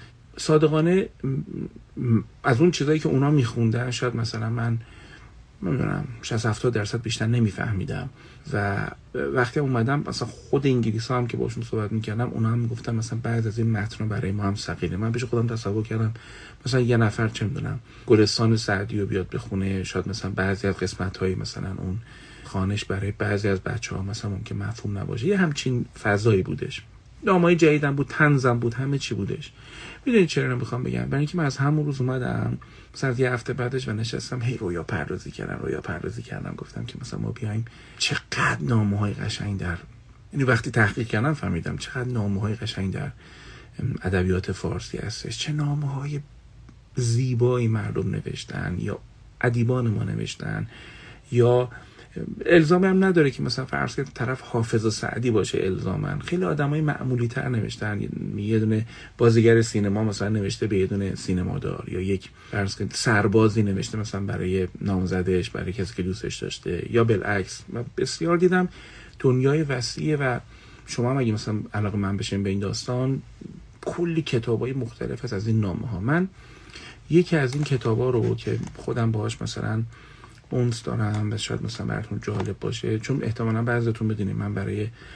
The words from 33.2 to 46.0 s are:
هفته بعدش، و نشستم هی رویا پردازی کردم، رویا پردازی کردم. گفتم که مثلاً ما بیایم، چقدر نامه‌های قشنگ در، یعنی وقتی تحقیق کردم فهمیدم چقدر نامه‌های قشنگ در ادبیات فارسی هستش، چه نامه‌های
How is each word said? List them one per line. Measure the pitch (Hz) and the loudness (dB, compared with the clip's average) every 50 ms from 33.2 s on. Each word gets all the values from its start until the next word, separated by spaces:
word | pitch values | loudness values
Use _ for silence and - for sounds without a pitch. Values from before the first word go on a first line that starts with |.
| 131 123 | 2 2
هفته | 123 117 - - 123 | 2 -2 -4 -4 -4
بعدش، | 127 123 123 135 131 131 | -2 -2 -2 -2 -4 -4
و | 131 | -2
نشستم | 107 107 113 113 - 131 - - - 127 | -4 -2 -2 -4 -4 -6 -6 -6 -6 -2
هی | 113 127 117 | -2 -2 -2
رویا | - 110 87 87 85 80 | -2 -2 -4 -4 -4 -4
پردازی | - 104 82 73 71 76 - - 71 | -4 -4 -4 -2 -4 -6 -8 -8 -10
کردم، | - - 50 50 50 - - | -10 -8 -8 -6 -6 -6 -4
رویا | 67 65 - | -4 -4 -4
پردازی | - - 80 - - - - 117 | -4 -6 -6 -6 -6 -6 -6 -8
کردم. | 117 - - - 50 - - | -10 -8 -8 -8 -8 -8 -8
گفتم | - - - - - 57 | -10 -12 -12 -10 -10 -10
که | - - - | -10 -10 -10
مثلاً | - - - 52 | -10 -8 -6 -6
ما | - - | -6 -6
بیایم، | 107 - - 104 104 113 117 - - - - - - | -6 -4 -4 -4 -4 -4 -4 -6 -10 -20 -20 -16 -8
چقدر | - - - - - - - - - - - 120 113 | -4 -2 -2 -2 -4 -6 -6 -2 0 0 0 0 0
نامه‌های | 151 135 120 110 107 101 101 104 104 101 - | 0 2 2 4 4 2 2 2 0 -2 -2
قشنگ | - 95 104 - - 101 101 98 92 | -4 -6 -6 -4 -4 -4 -4 -4 -2
در، | 90 87 85 - - - - - - - - - - - - | -2 -4 -4 -6 -8 -14 -20 -20 -20 -20 -20 -20 -16 -6 -2
یعنی | 147 135 | 0 2
وقتی | 123 123 117 - 135 | 4 4 2 2 0
تحقیق | 113 120 107 98 - - 117 | 4 4 4 4 2 -2 -4
کردم | 113 - 107 123 151 156 | -2 0 0 2 2 0
فهمیدم | 147 - 95 90 82 80 - - | 0 -2 -2 -2 -2 -2 -4 -6
چقدر | - - - - 131 120 123 | -6 -8 -8 -6 -6 -4 -2
نامه‌های | 123 113 101 101 98 95 113 110 104 | -2 -2 0 0 0 0 -2 -2 -4
قشنگ | - 104 107 - - 95 95 87 | -4 -6 -6 -4 -4 -4 -2 -2
در | - - - - - - - - - - - - - - - - - - - - - | -4 -6 -6 -10 -12 -18 -20 -20 -20 -20 -18 -18 -20 -20 -16 -8 -4 -2 -2 -2 -2
ادبیات | - 90 98 92 90 92 90 92 - - | -2 0 2 2 4 4 2 2 0 -2
فارسی | 92 - - 85 - - - - - | -6 -4 -4 -4 -4 -4 -6 -8 -8
هستش، | - - 107 110 - - - 113 - | -6 -6 -6 -8 -8 -8 -8 -6 -6
چه | - 151 | -4 -2
نامه‌های | 147 151 147 147 143 147 147 135 135 135 | -2 0 0 0 0 0 -2 -2 -4 -4